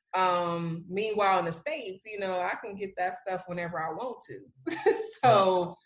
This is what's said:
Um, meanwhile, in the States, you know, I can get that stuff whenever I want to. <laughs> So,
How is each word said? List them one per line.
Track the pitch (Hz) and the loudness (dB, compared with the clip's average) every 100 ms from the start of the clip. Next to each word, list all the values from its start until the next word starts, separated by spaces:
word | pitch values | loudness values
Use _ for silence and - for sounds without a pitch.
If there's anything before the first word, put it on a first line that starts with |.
| _ | _
Um, | 185 185 175 175 170 170 165 170 | 0 2 2 0 -2 -2 -6 -6
meanwhile, | 190 220 208 196 185 | -4 -2 2 4 4
in | 170 | 2
the | |
States, | 165 294 311 208 196 | -4 -6 -6 -8 -12
you | 214 208 | -12 -6
know, | 190 180 | -4 -2
I | 180 226 | -2 -4
can | 220 196 | -8 -10
get | 196 190 | -8 -4
that | 180 185 | -4 -4
stuff | 196 185 180 | -6 -8 -6
whenever | 175 170 170 | -6 -6 -4
I | 160 | -4
want | 165 254 220 - | -6 -8 -10 -14
to. | 98 - - - 339 - 453 | -16 -18 -12 -8 0 2 2
<laughs> | - - | -2 2
So, | 254 208 190 180 175 - | 6 8 8 4 0 -6